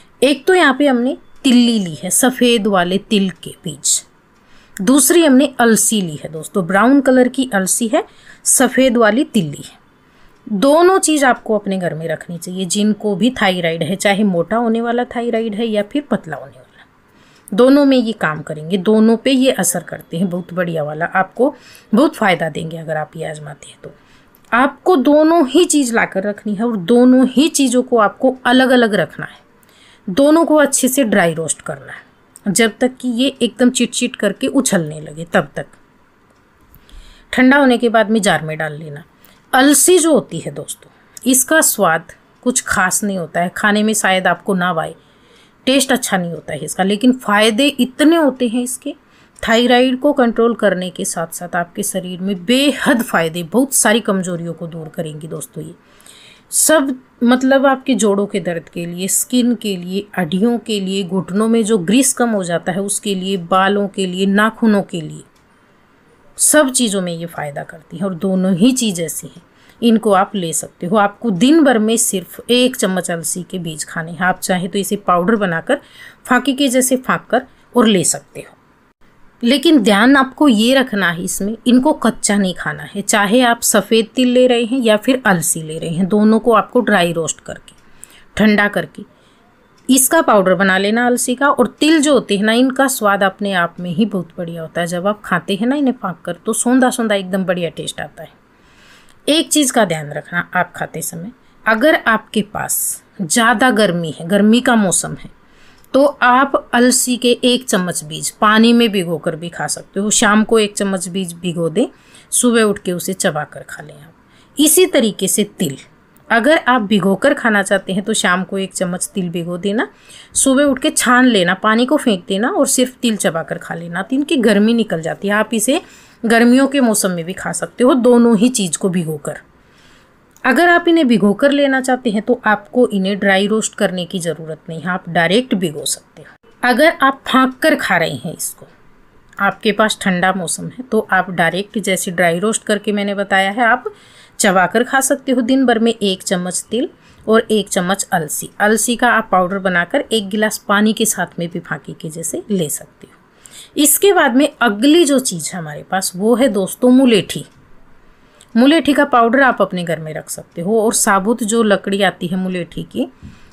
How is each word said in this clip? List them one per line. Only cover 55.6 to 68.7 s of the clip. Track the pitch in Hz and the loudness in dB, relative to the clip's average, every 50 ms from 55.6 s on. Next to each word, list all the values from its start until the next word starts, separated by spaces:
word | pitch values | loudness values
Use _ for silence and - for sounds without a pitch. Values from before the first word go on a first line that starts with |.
| 151 | -16
ये | - 85 _ _ _ _ _ _ - - - - - - _ _ _ | -16 -18 _ _ _ _ _ _ -20 -20 -20 -20 -20 -20 _ _ _
सब, | - - - - 311 320 269 277 254 - - _ _ _ 240 | -4 -2 2 4 4 2 2 0 -4 -8 -12 _ _ _ 0
मतलब | 233 - 254 262 262 262 269 254 | 0 0 2 2 2 2 4 4
आपके | 277 262 262 - - 262 | 2 0 0 -2 -2 -2
जोड़ों | 196 208 208 196 202 202 | 0 2 0 0 0 -2
के | 202 - 202 | -4 -4 -6
दर्द | 170 175 170 165 - - | -6 -4 -8 -8 -10 -12
के | _ 175 170 | _ -10 -10
लिए, | 170 175 175 190 | -10 -8 -8 -6
स्किन | 190 - - - - - 247 240 240 240 | -4 -4 -4 -4 0 0 0 2 0 0
के | 226 - 214 190 | -2 -4 -6 -6
लिए, | 180 175 180 185 202 202 - - | -6 -6 -6 -6 -6 -6 -6 -6
हड्डियों | 190 180 151 175 185 208 240 240 226 | -4 -4 -2 0 0 0 0 0 -2
के | 233 - 214 202 | -4 -4 -4 -4
लिए, | 196 185 190 196 202 | -2 -4 -4 -4 -4
घुटनों | 165 185 190 170 - 175 202 220 | -4 -4 -6 -6 -4 -2 -2 0
में | 220 226 233 226 | 2 2 0 2
जो | 196 226 202 | 0 0 0
ग्रीस | 170 151 202 262 262 - - | 0 2 2 2 2 2 0
कम | - 247 233 | 0 -2 0
हो | 220 202 185 | 0 -2 -2
जाता | 170 170 165 170 190 | -2 -4 -4 -4 -4
है | 175 190 | -4 -4
उसके | 196 202 - - - 208 196 | -4 -6 -6 -6 -4 -4 -6
लिए, | 185 180 196 196 190 | -4 -4 -4 -4 -6
बालों | 170 165 196 185 190 196 202 196 202 | -4 0 0 2 2 2 0 0 -2
के | 190 - 196 190 | -4 -4 -6 -6
लिए, | 185 180 185 196 | -4 -2 -2 -2
नाखूनों | 196 196 208 214 220 220 - 233 220 208 202 - | 0 2 2 0 0 -2 0 0 2 2 2 0
के | - - 170 | -4 -8 -10
लिए, | 156 156 156 151 - _ _ _ _ _ _ _ _ _ _ _ _ _ _ _ _ _ _ _ _ - _ | -10 -10 -14 -16 -20 _ _ _ _ _ _ _ _ _ _ _ _ _ _ _ _ _ _ _ _ -20 _
सब | - - - - 302 302 262 | -2 -2 2 4 4 2 2
चीज़ों | 254 - 247 220 190 196 | 0 -2 -2 0 0 -2
में | 180 175 170 | -4 -4 -6
ये | 165 170 | -8 -10
फ़ायदा | 170 - - 147 147 143 151 151 | -10 -10 -10 -10 -8 -10 -10 -12
करती | - - 160 - _ - | -12 -16 -20 -20 _ -10
हैं | 165 196 | -6 -6
और | 196 185 | -6 -6
दोनों | 160 196 190 190 190 185 190 196 | -4 -4 -2 0 0 0 0 2
ही | 156 196 262 | 4 4 4